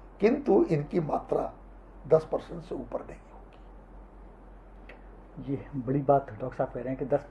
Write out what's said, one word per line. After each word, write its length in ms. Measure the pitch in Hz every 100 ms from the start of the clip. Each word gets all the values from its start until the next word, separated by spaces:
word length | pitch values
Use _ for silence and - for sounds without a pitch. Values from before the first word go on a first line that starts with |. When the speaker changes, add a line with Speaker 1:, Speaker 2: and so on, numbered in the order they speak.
| - -
Speaker 1:
किंतु 440 | 214 294 - 196
इनकी 360 | 339 156 147 175
मात्रा 500 | 143 156 - 147 - - - - - -
दस 220 | 139 156 -
परसेंट 300 | 139 - 170
से 120 | -
ऊपर 260 | 139 117 -
नहीं 180 | - - - - - - - - - - - - - - - - - - - - - - - -
होगी। 140 | 127
Speaker 2:
ये 60 | 131 - 139
बड़ी 260 | 120 143
बात 240 | 139 139 -
डॉक्टर 260 | 107 127 -
साहब 140 | 131
कह 100 | 127
रहे 80 | 123
हैं 100 | 131
कि 60 | 127
दस 200 | 143 -